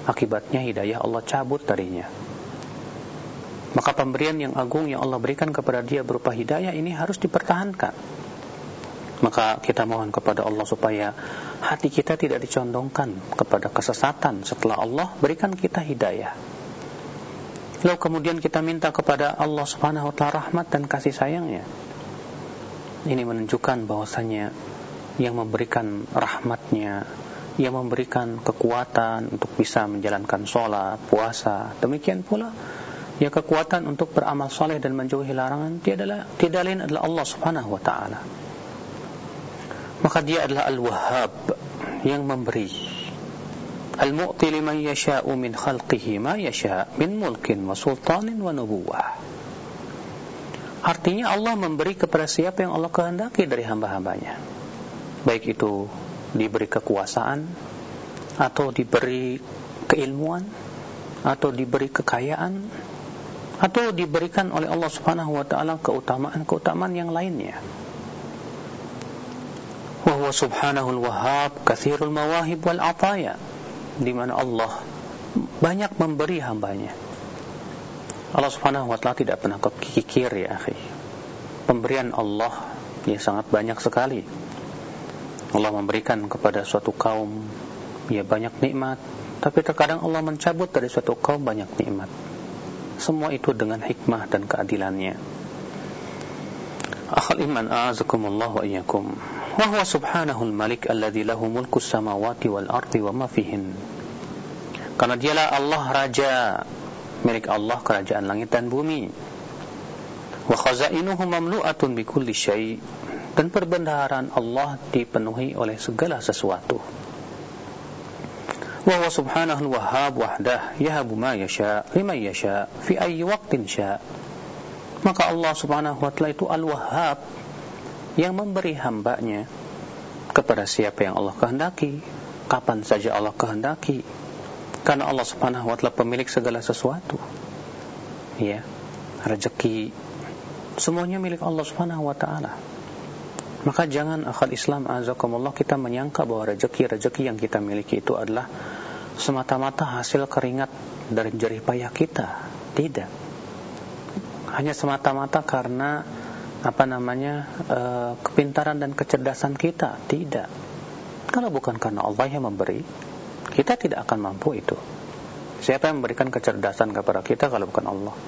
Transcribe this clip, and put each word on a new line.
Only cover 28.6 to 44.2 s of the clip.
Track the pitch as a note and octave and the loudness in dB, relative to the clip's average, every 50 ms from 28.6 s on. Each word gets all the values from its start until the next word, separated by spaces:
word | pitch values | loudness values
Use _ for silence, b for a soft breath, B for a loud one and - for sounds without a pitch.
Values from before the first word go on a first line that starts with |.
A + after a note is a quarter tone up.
| - A#2 A#2 A#2+ B2+ - - - A#2 A2+ A2+ A2+ A2+ A#2 A2 G#2+ | 4 4 4 4 0 2 2 2 4 4 2 0 -2 -2 -2 -2
untuk | - - - | -2 -2 2
bisa | - A2 - - A#2 A2 | 2 2 4 4 2 2
menjalankan | G#2 G#2 G2+ G2 G#2 G#2 G2 G#2 G#2 - G2 G#2 G#2 | 2 0 0 0 2 0 0 0 0 0 0 0 2
solat, | - A#2+ A#2 A2 G#2 G2+ F#2+ F#2+ G2+ A2 - | 2 2 2 4 2 2 2 0 -2 -4 4
puasa. | - - G#2+ A2 A2+ A2+ - - A2+ G#2 G2 A2 A2 G#2+ - | 4 6 6 6 4 0 0 0 0 0 0 -2 -4 -4 0
Demikian | - A#2+ C#3 D3+ D3 - F#3 F#3 F#3 | 0 2 2 2 2 2 0 0 0
pula, | - G#3 G#3 A3+ A#3 A3+ B B B B B B B B B B B B - | 0 0 0 0 -2 -6 B B B B B B B B B B B B 2
ya, | D3 C#3+ | 2 4
kekuatan | - E3 D3+ - D#3+ D#3 D#3+ D#3+ - F3 E3 | 4 2 4 4 4 4 4 4 2 0 0
untuk | D3+ C#3+ C#3+ E3+ D#3+ - - | 0 0 0 0 2 2 2
beramal | - - C#3+ C#3+ C#3 C#3 | 2 2 2 0 0 -2
soleh | - - D#3 D#3 D#3+ D3 | 2 2 2 2 2 2
dan | C3 C3+ C3 C3+ | 0 0 0 0
menjauhi | C3 C3 C3+ C#3 C#3 C3+ | 0 0 0 0 0 0
larangan | C#3 C3 C3 C3 C#3 D3 D3+ D#3+ E3 E3+ | 0 0 0 0 0 -2 -2 -2 -4 0
tiadalah, | - F#3+ G3 F#3 G3+ G3 G#3 G#3 - - - - | 2 2 2 2 0 -2 -2 -4 -6 -10 2 2
tiada | - E3+ E3 F#3 F3+ | 4 4 4 4 2
lain | F#3 F#3+ F#3+ - - | 2 0 0 0 0
adalah | D3 D#3 - | 0 0 2
Allah | E3 E3 E3 C#3+ - | 2 2 0 0 -2
Subhanahu | - - - E3 E3 D3+ B2+ G#2+ | -2 0 0 2 2 2 -2 -2
wa | G#2 F#2+ | -4 0
taala. | - - - - G2+ G2+ G#2+ - - - - - - - - - - - - - - - - - - - - - - - - - - - - B B B B B B B B B | 2 0 0 0 -2 -4 -6 -8 -8 -10 -10 -10 -12 -12 -12 -12 -12 -12 -12 -12 -12 -12 -10 -10 -10 -10 -12 -12 -12 -10 -10 -10 -10 -10 -10 B B B B B B B B B
Maka | E3 D#3+ - E3+ D3+ | 2 4 4 4 2
Dia | C#3+ D#3+ E3 D3 C3+ | 4 2 2 2 2
adalah | C#3 C#3 D3 | 2 2 2
Al-Wahhab, | - C#3 B2+ A#2+ A#2+ G#2+ - - - B2 B2+ A#2+ G#2+ - - - - - - - - - - - - - - | 2 2 2 0 0 0 0 0 2 2 2 2 0 -2 -6 -4 -4 -4 -4 -4 -12 -10 -8 -8 -6 -6 0
yang | - C3+ C#3+ C#3+ C#3+ | 0 2 2 2 0
memberi. | C#3 C3+ B2+ B2 A2 A2+ A#2 G#2+ F#2 - - - - - - - - - - - - - - - - - - - - - - - - - - | 0 0 -2 -2 -2 0 -2 -2 -2 -4 -8 -8 -8 -8 -8 -8 -8 -10 -10 -10 -10 -10 -10 -10 -10 -10 -10 -10 -8 -8 -8 -8 -8 0 2
Al-Mu'ti | C3+ C#3 C#3 D#3 | 2 4 4 2